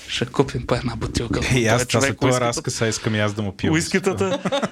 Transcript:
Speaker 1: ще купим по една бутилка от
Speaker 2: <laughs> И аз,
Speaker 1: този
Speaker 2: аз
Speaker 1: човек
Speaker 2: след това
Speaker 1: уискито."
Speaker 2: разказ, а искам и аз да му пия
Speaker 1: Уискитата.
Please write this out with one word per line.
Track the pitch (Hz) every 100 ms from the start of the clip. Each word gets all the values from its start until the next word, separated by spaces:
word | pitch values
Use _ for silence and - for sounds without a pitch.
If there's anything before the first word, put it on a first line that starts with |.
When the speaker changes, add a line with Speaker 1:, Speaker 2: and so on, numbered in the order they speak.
| -
Speaker 1:
ще | - 123
купим | - 135 131 120
по |
една | 120 120 113
бутилка | 120 - 117 123
от |
Speaker 2:
<laughs> | 123
И | 127 110
аз, |
Speaker 1:
този | 120
Speaker 2:
аз | 123
Speaker 1:
човек | 117 135
Speaker 2:
след | -
това | 135
Speaker 1:
уискито." | 127 120
Speaker 2:
разказ, | 120 131 -
а | 113
искам | 104 117
и | 107
аз | 104
да | 104
му | 101
пия | - -
Speaker 1:
Уискитата. | 160 165 190 190 185 190 277 - 277 233